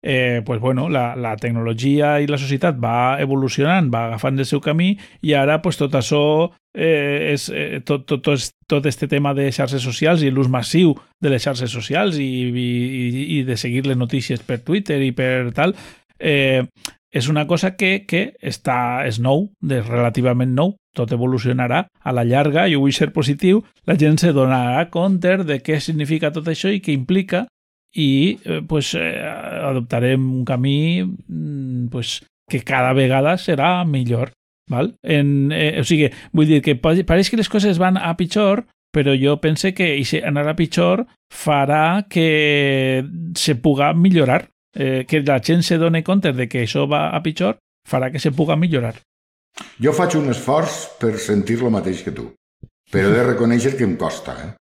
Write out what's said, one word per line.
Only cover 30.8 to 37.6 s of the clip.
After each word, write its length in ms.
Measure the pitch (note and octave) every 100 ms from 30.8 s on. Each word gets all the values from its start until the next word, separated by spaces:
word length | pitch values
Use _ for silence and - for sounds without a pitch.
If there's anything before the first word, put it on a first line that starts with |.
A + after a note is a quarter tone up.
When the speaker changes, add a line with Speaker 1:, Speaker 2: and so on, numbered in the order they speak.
| D#3 F3
Speaker 1:
mm, 840 | F#3 F#3 - E3 D#3 C#3+ C3 B2+ A#2+
pues, 320 | B2 A#2 - _ _ _
que 120 | C3+
cada 300 | - C3 B2+
vegada 440 | C3 C3 C3+ C#3+ F3+
serà 460 | - D3+ D3+ F3+
millor, 480 | F3 C#3+ A#2+ A#2 B2 _ _ _ _
val? 260 | A#2+ E3 -
En, 500 | - D3+ C#3+ C#3+ C#3
eh, 260 | D#3 D3+ D#3
o 60 |
sigui, 260 | C#3 E3 C#3+ - -
vull 140 | D#3+ D3+
dir 100 | D3+
que 120 | C3+
pa-, 220 | C3 D#3+ E3 F3
pareix 240 | E3+ G3
que 60 | A3+
les 100 | G3+
coses 300 | G#3+